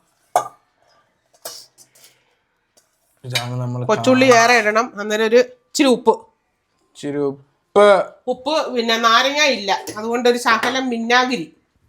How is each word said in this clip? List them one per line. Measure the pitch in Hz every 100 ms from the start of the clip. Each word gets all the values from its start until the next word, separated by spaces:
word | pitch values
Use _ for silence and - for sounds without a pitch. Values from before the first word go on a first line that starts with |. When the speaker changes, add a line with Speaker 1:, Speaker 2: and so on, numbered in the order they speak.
| _ _ _ - - _ _ _ _ _ _ _ _ _ - - - _ - _ - _ _ _ _ _ _ _ _ _ _ _
Speaker 1:
ഇതാണ് | 123 123 123 123
നമ്മൾ | 123 123 123
Speaker 2:
കൊച്ചുള്ളി | 269 254 254 262
Speaker 1:
കാ- | 233
Speaker 2:
ഏറെ | 233
ഇടണം, | 240 208 220 247 202
അന്നേരം | 208 214 220
ഒരു | 240
ഇച്ചിരി | 247 - _ - 277
ഉപ്പ്. | 226 226
Speaker 1:
ഇച്ചിരി | 190 - _ _ _ _ _ _ - 147 143
ഉപ്പ്. | 139 139 _ _ _ 202 208 190 - - -
Speaker 2:
ഉപ്പ്, | 247 277 311 254 247
പിന്നെ | 226 226
നാരങ്ങ | 233 233 262 294
ഇല്ല, | 294 220 196 185 - 202
അതുകൊണ്ട് | 220 240 247
ഒരു | 240
ശകലം | 240 226 247 262 262
വിനാഗിരി. | 233 226 247 254 220 156 _ _ _